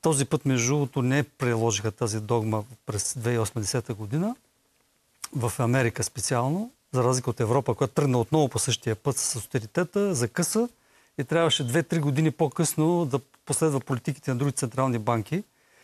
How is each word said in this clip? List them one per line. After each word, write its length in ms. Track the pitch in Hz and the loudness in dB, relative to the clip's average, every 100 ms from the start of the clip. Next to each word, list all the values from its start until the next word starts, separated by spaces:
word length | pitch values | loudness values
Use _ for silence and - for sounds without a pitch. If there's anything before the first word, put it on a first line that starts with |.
Този 240 | - 147 139 | 2 2 2
път, 200 | 151 139 | 0 2
между 220 | 131 117 | 0 2
другото, 280 | 147 139 - | 0 0 0
не 220 | 123 139 | 2 2
приложиха 680 | 143 _ 127 113 117 101 107 | 0 _ 0 2 2 0 -4
тази 280 | - 117 110 | -2 -4 -2
догма 440 | 107 117 110 110 104 123 - | 0 0 0 -2 -4 -14 -8
през 280 | 104 - - | -6 -6 -4
две 140 | 117 | -2
хиляди 40 | 120 | 0
и 40 | |
осма-десета 540 | 110 - 101 131 - | 0 -2 -4 -4 -4
година, 420 | 104 107 139 196 247 _ _ _ _ _ _ _ _ - 147 | -8 -4 -2 -2 -4 _ _ _ _ _ _ _ _ -8 -4
в 180 | 113 - | -4 0
Америка 440 | 120 127 120 - | 2 4 2 0
специално, 680 | - - - 123 127 170 233 _ _ | -6 -4 -2 0 0 -2 -6 _ _
за 120 | 131 | 0
разлика 260 | 120 127 127 | 2 2 -2
от 100 | 117 | -2
Европа, 360 | 110 123 - 113 | 0 0 0 -2
която 180 | 139 | 0
тръгна 260 | - 143 123 | 0 2 2
отново 300 | 113 156 143 | 2 2 2
по 100 | 113 | 0
същия 360 | - 117 - 110 | -2 -2 -2 -2
път 220 | - 135 | -2 -4
с 180 | - 123 | -4 -6
авторитета, 800 | - 131 110 - 180 202 202 160 | -4 -6 -4 -4 -2 0 0 0
закъса 540 | 117 - 175 220 240 _ _ _ _ - | -2 -2 -2 0 -2 _ _ _ _ -8
и 60 | |
трябваше 400 | 135 165 165 - | -2 2 2 2
две-три 360 | 123 135 165 165 | 0 0 0 0
години 320 | 147 139 160 | 0 2 2
по-късно 720 | - 156 - 160 - 156 175 160 | 2 -2 0 -2 2 2 2 0
да 140 | 131 - _ - | -2 -6 _ -6
последва 340 | 143 160 139 | 0 2 2
политиките 520 | - 131 - 139 - | 0 -4 -2 -6 -4
на 60 | 123 | -2
други 140 | 143 | 0
централни 480 | 131 127 - 131 117 | -2 -4 0 0 0
банки, 440 | 107 117 107 165 214 _ _ _ | 0 0 0 -4 -6 _ _ _